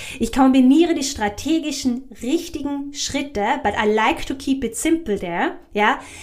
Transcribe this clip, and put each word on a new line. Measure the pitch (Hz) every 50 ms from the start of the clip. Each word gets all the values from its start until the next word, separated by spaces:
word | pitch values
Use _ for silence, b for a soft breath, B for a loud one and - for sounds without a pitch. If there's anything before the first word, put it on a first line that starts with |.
| B B B B
Ich | 226 - -
kombiniere | 269 262 269 254 269 254 254 285 320 349 330 330
die | 277 262
strategischen, | - - - 214 202 202 - - 277 320 320 285 302 277 - - 254 233 240 - - 214 - 233
richtigen | 240 311 330 - - - 302 269 285 285 277 277 285
Schritte, | - - - - - 277 294 - - 208 202 220 294 277 -
but | 202 202
I | - 220 214
like | 214 220 220 247 311 - -
to | - 277
keep | - - 277 269 269 247
it | 226 -
simple | - - 320 330 330 - 208 202 190
there, | 196 175 170 180 247 349 - - - - -
ja, | 202 208 220 269 - B B B B